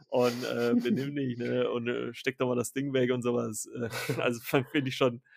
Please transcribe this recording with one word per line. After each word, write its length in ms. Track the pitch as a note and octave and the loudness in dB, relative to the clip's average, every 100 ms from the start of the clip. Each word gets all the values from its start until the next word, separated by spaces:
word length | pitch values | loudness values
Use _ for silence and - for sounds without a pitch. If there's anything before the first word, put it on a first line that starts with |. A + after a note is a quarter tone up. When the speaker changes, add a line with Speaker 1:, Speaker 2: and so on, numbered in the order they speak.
| _ | _
Speaker 1:
Und, 360 | B2+ B2 A#2+ | 2 2 2
äh, 300 | B2 A#2+ A#2+ | -2 0 2
Speaker 2:
<laughs> 60 | A#2+ | 2
Speaker 1:
benimm 360 | A#2+ A2+ C#3 C#3+ | 2 0 0 -2
dich, 220 | C3+ A#2+ | -4 -2
ne? 300 | B2 B2 A#2+ | -2 0 0
Und, 180 | A#2+ A#2+ | 0 -2
äh, 260 | A#2+ A#2+ | -2 -4
steck 240 | A#2+ - C3+ | -4 -4 0
doch 80 | B2+ | 0
mal 80 | |
das 180 | B2 A#2+ | 0 0
Ding 200 | - C#3 | -4 0
weg 180 | C3 B2 | 2 2
und 120 | B2+ | 2
sowas. 460 | A#2+ A#2+ A#2 A2 - | 2 0 0 -6 -8
Äh, 140 | - A#2 | -6 -6
<laughs> 300 | - - C#3 | -4 -4 -2
also 200 | - A#2 | 0 -2
fand, 240 | - C#3+ B2+ | 0 0 2
find 180 | D#3 C3 | -2 -2
ich 100 | B2+ | 2
schon, 260 | C3+ A#2+ _ | 2 0 _